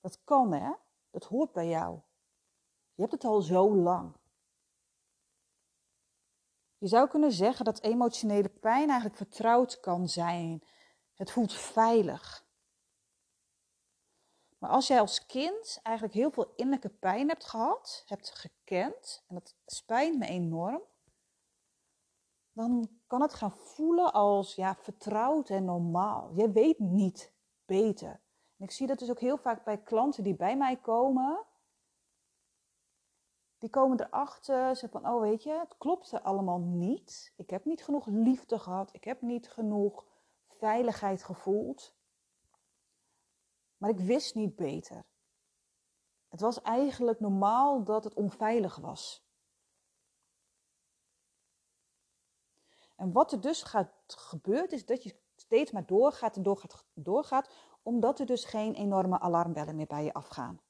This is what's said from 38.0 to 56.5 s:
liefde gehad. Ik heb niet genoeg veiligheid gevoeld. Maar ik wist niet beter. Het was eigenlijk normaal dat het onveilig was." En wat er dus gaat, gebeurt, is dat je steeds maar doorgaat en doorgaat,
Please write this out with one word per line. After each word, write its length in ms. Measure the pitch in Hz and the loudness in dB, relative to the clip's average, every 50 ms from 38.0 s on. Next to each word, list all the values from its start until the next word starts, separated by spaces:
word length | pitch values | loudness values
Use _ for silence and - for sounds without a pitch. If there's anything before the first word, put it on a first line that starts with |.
| 285 | -2
liefde 520 | 226 202 220 226 240 262 254 - _ 233 208 | -2 0 2 4 4 2 2 0 _ -6 -6
gehad. 360 | - 180 180 190 196 - _ | -4 -6 -6 -6 -6 -8 _
Ik 100 | - - | -16 -10
heb 160 | 208 262 - | -10 -10 -8
niet 300 | - 240 240 233 233 - | -6 -6 -6 -6 -8 -12
genoeg 540 | - - 226 208 208 208 202 202 202 - - _ _ _ _ _ _ _ _ _ | -10 -6 -4 -2 0 0 0 0 -2 -4 -20 _ _ _ _ _ _ _ _ _
veiligheid 760 | _ _ - 214 214 240 247 233 214 - - 196 190 185 - | _ _ -2 0 0 2 0 0 -2 -2 -2 -4 -4 -4 -6
gevoeld. 720 | - 185 - - 196 196 208 220 247 277 - - - _ _ _ _ _ _ _ _ _ _ _ _ _ _ _ _ _ _ _ _ _ _ _ _ _ _ _ _ _ _ _ _ _ _ _ _ _ | -10 -12 -8 -2 0 0 0 0 -4 -8 -12 -14 -20 _ _ _ _ _ _ _ _ _ _ _ _ _ _ _ _ _ _ _ _ _ _ _ _ _ _ _ _ _ _ _ _ _ _ _ _ _
Maar 140 | _ 202 208 | _ -2 -2
ik 80 | 226 185 | -2 0
wist 360 | 185 185 240 294 - - - | 0 0 0 0 0 -4 -6
niet 220 | 226 214 196 - | -4 -4 -4 -4
beter. 500 | - 175 143 147 160 - - - - - _ _ _ _ _ _ _ _ _ _ _ _ _ _ _ _ _ _ _ _ _ _ _ _ _ | -4 -6 -6 -6 -8 -12 -14 -20 -20 -20 _ _ _ _ _ _ _ _ _ _ _ _ _ _ _ _ _ _ _ _ _ _ _ _ _
Het 120 | - 170 | -10 -2
was 220 | 202 226 233 240 | 0 0 0 0
eigenlijk 580 | - - 226 247 277 285 254 - 247 233 220 226 | -2 -2 0 2 2 0 0 0 0 0 0 0
normaal 640 | 214 208 196 190 196 202 220 247 269 285 285 262 208 | 0 0 0 2 2 2 4 4 4 4 4 2 0
dat 200 | 208 214 220 214 | 0 -2 -2 -2
het 100 | 214 - | -4 -4
onveilig 600 | - 208 196 - - 220 214 226 240 202 180 - | -2 -2 -2 -2 -2 -2 0 2 2 0 -2 -4
was." 480 | - - - - - - - - - _ _ _ _ _ _ _ _ _ _ _ _ _ _ _ _ _ _ _ _ _ _ _ _ _ _ _ _ _ _ _ _ _ _ _ _ _ _ _ _ _ _ _ _ _ _ _ _ _ _ _ _ _ _ _ _ _ _ _ _ _ _ _ _ _ _ _ _ _ _ _ _ _ _ _ | -8 -14 -14 -14 -12 -14 -14 -16 -18 _ _ _ _ _ _ _ _ _ _ _ _ _ _ _ _ _ _ _ _ _ _ _ _ _ _ _ _ _ _ _ _ _ _ _ _ _ _ _ _ _ _ _ _ _ _ _ _ _ _ _ _ _ _ _ _ _ _ _ _ _ _ _ _ _ _ _ _ _ _ _ _ _ _ _
En 160 | - 185 185 | -6 -6 0
wat 200 | 170 233 311 311 | 4 4 2 2
er 80 | 302 214 | 2 -4
dus 220 | 185 277 330 - | -2 -2 -4 -4
gaat, 300 | - - - 214 185 - _ _ _ | -6 -2 -2 -2 -2 -2 _ _ _
gebeurt, 680 | _ - - - - - 156 _ 190 208 277 359 370 | _ -20 -20 -18 -14 -14 -10 _ 0 0 0 0 -2
is 140 | 349 254 - | -6 -8 -4
dat 160 | - 233 254 | -4 -4 -4
je 220 | 247 202 - _ _ _ _ | -4 -12 -18 _ _ _ _
steeds 360 | _ - _ 226 233 294 - | _ -4 _ 2 2 2 2
maar 160 | - 196 156 | -4 -8 -4
doorgaat 500 | - 185 202 247 294 294 - 247 220 - | 0 4 4 4 4 2 0 -4 -4 -2
en 60 | 196 | -2
doorgaat, 440 | 185 196 | 0 0